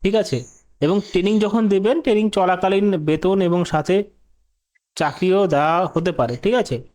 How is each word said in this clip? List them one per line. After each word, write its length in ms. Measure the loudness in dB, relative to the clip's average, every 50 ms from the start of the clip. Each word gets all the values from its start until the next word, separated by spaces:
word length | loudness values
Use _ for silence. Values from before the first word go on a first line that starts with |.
ঠিক 120 | -2 0 0
আছে? 240 | 0 0 0 -4 -6 -6 -10 _ _ _ _ _ _
এবং 160 | 0 0 2 0 -2 -2
ট্রেনিং 260 | -2 0 0 2 2 2 0
যখন 180 | 0 0 0 2 2
দেবেন, 280 | 2 2 2 2 0 0
ট্রেনিং 240 | 0 0 0 2 0 0 0
চলাকালীন 500 | 0 2 2 0 0 0 0 0 2 2 2 0 0 0
বেতন 300 | -2 -2 0 0 0 2 2 2 2
এবং 120 | 0 0 -2
সাথে 320 | -2 -2 -4 -2 0 0 -2 -2 -4 _ _ _ _ _ _ _ _ _ _ _ _ _ _ _ _ _
চাকরিও 440 | -4 -4 -4 -2 -2 0 2 2 2 2 2 2
দেওয়া 220 | 2 2 2 2 0 -2 -2
হতে 180 | -2 -2 -2 -2
পারে, 220 | -2 -2 -2 -4 -4 -4
ঠিক 120 | -2 0 0
আছে? 220 | 0 0 -2 -6 -8 -8 -12